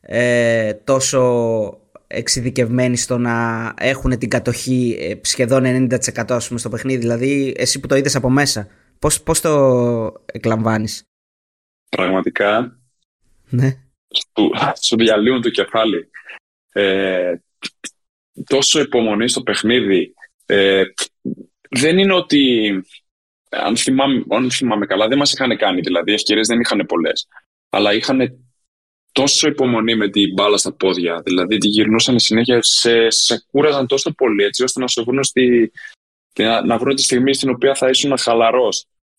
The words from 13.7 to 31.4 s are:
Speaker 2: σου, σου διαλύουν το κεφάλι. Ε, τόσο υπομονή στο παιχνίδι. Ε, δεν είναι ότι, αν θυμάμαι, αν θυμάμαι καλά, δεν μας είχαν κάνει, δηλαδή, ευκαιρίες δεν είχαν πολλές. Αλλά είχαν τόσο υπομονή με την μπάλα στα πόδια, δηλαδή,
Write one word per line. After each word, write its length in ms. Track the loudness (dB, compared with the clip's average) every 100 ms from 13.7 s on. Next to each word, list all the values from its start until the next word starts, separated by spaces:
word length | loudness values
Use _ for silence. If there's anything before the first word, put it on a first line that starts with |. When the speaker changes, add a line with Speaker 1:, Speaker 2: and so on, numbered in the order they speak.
| -2 _ _ _ -8
Speaker 2:
σου, 340 | -6 0 0 0 -2 -2
σου 120 | -2 2
διαλύουν 460 | 2 4 2 0
το 80 | 0
κεφάλι. 600 | -2 -2 0 0 -2 -6 -18 -20 -20 _ _ _
Ε, 640 | -2 0 2 0 -2 -2 -4 -10 _ -18 -16 -20 -20 _ _ _ -18 -2
τόσο 340 | 0 2 0
υπομονή 480 | 0 0 0 0 -2
στο 120 | -2
παιχνίδι. 680 | -4 -2 0 0 2 0 0 _ -20 _ -2
Ε, 380 | 2 4 2 0 -4 -12 _ -10 -10 -14 _ _
δεν 280 | -2 2 2
είναι 160 | 2
ότι, 580 | 2 2 2 4 2 0 -2 -8 -18 _ _ _ _ _
αν 280 | -6 -2 -2
θυμάμαι, 460 | 0 0 2 0 0
αν 220 | -2 -2
θυμάμαι 340 | -2 -2 -2 0
καλά, 220 | 0 2
δεν 100 | 2
μας 160 | 0
είχαν 240 | 0 -2 0
κάνει, 240 | 0 0
δηλαδή, 320 | -2 -2 0
ευκαιρίες 340 | -2 0 0 2
δεν 120 | 0
είχαν 260 | 0 -2 -2
πολλές. 420 | -2 -2 -4 -8 -18 _ _ _
Αλλά 240 | 0 2
είχαν 520 | 0 0 0 0 -4 _ _ _ _ _ _ _
τόσο 360 | -2 0 2 0
υπομονή 480 | 0 0 2 0 0
με 140 | 0
την 240 | 2 0
μπάλα 240 | 2 2 2
στα 160 | -2 -2
πόδια, 460 | 0 0 -2 -4 -2
δηλαδή, 320 | 0